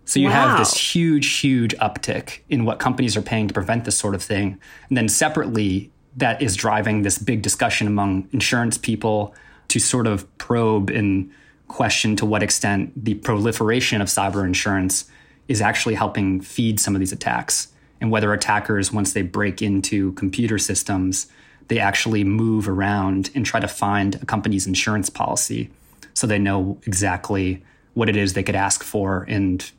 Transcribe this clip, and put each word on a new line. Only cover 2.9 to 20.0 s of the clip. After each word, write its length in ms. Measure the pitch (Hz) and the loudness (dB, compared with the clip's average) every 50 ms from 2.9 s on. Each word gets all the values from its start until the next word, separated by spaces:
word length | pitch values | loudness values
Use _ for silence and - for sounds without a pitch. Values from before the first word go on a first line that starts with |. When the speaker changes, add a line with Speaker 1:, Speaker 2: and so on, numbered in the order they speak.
| 120 127 127 117 98 | 2 2 0 0 0
Speaker 1:
are 60 | 107 | -2
paying 260 | 101 - 110 110 107 98 | -2 -2 -2 0 0 0
to 60 | - | -2
prevent 300 | 107 92 - 113 120 120 | -4 -2 0 -2 -2 -2
this 120 | - - | -2 -4
sort 180 | - - 104 98 | -2 -2 -2 -4
of 80 | 95 | -4
thing. 380 | - - 107 98 104 98 98 98 - - - - - - | -4 -4 -2 -2 -2 -4 -6 -8 -16 -20 -20 -20 -6 -2
And 80 | 135 | 0
then 120 | 123 113 107 | 0 0 0
separately, 840 | - - 160 151 151 160 - - 113 110 107 98 92 98 98 - _ _ _ _ - | 2 2 0 0 0 -2 -2 -2 0 0 0 2 0 -2 -4 -6 _ _ _ _ -6
that 260 | 127 139 120 113 - | -2 0 0 0 0
is 140 | 147 113 92 | -2 -2 -2
driving 460 | - - 110 107 107 101 113 107 107 | 0 0 0 0 2 0 0 0 0
this 140 | 101 101 98 | 2 0 0
big 240 | - 107 - 120 110 | -2 -2 -2 -2 0
discussion 460 | 101 104 - - 123 117 - - 113 | 0 -2 0 0 0 0 0 0 0
among 420 | 104 104 104 101 98 95 95 95 - | 0 0 0 2 0 0 -2 -2 -2
insurance 440 | - 123 - - - 120 120 117 113 | -4 -2 0 2 2 2 0 0 -2
people 580 | - - - 113 104 - 113 107 104 104 101 - - - - - - _ _ | -2 -2 -2 -2 0 0 0 0 0 -2 -4 -8 -20 -20 -20 -20 -20 _ _
to 100 | - 117 | 0 0
sort 280 | - - - 127 120 | 2 2 2 2 2
of 200 | 113 104 95 - - _ | 2 0 0 -4 -8 _
probe 540 | _ - - 120 117 117 110 110 107 101 95 | _ -4 0 0 2 4 4 2 2 2 0
and 400 | - 113 104 101 98 95 95 95 - - - - _ _ _ - | 0 0 2 2 2 0 0 -4 -10 -20 -20 -20 _ _ _ -18
question 480 | - - 127 107 - - - 110 104 | -4 -2 0 0 2 2 2 2 2
to 100 | 98 - | 2 2
what 160 | 104 107 107 | 0 2 0
extent 500 | 107 104 - - - 107 101 98 - - - 139 | 2 0 0 0 0 0 0 0 -2 -4 -6 -6
the 120 | 110 110 101 | -4 -4 -4
proliferation 880 | - - - 113 104 104 117 110 - 113 107 113 127 127 - 120 107 | -2 0 0 0 2 2 0 0 2 2 2 2 2 2 0 0 0
of 60 | 101 92 | 0 0
cyber 360 | - - 101 98 90 98 95 | 0 0 0 0 0 0 0
insurance 600 | 90 92 - - 104 98 98 92 92 92 - - - - - - _ - _ _ - | 0 0 0 0 0 0 0 0 0 0 -2 -4 -8 -18 -20 -20 _ -20 _ _ -2
is 140 | 131 107 | 0 2
actually 320 | 107 104 117 - - 117 110 | 2 2 2 0 0 -2 0
helping 460 | 101 110 101 - 110 101 95 92 92 | 0 -2 -2 0 0 0 2 0 0
feed 380 | 95 - - - 120 113 107 104 | -4 -6 -2 0 0 2 2 0
some 160 | - - 98 | 0 0 0
of 60 | 95 | 0
these 120 | 95 92 | 0 -2
attacks, 560 | - - - - 60 58 - - - - - - _ _ - _ _ _ | -4 -4 -2 -2 -2 -2 -2 -2 -4 -4 -4 -6 _ _ -20 _ _ _
and 100 | - 113 | 0 0
whether 220 | 110 107 107 104 | 2 2 2 2
attackers, 600 | 104 104 - - 104 104 101 - 110 101 98 - | 2 0 0 0 0 0 2 0 0 0 0 0
once 220 | - 107 98 95 - | 0 -2 -2 0 0
they 80 | 107 | -2
break 400 | 95 87 - 104 104 101 92 - | -4 -2 -2 -2 -2 -2 -2 -2
into 500 | 110 104 98 98 95 - - 101 | -2 0 0 0 0 0 0 0